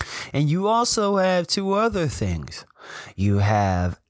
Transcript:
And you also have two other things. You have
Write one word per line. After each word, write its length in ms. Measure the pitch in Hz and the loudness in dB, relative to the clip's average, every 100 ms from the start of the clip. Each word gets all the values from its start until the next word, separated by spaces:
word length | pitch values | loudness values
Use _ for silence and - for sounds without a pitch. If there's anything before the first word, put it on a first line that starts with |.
| - - - | -10 -10 -4
And 160 | 135 147 | 0 0
you 180 | 175 202 | 2 2
also 500 | 226 240 - 202 196 | 2 2 0 0 2
have 300 | 185 185 170 | 2 2 0
two 280 | - 196 | -2 0
other 320 | 196 226 202 156 | 0 0 0 -2
things. 580 | - 104 82 69 - - _ - - - - | -2 -2 -4 -6 -14 -18 _ -18 -16 -12 0
You 220 | 101 101 | 2 4
have 600 | 101 107 98 90 90 87 | 4 4 2 2 0 -4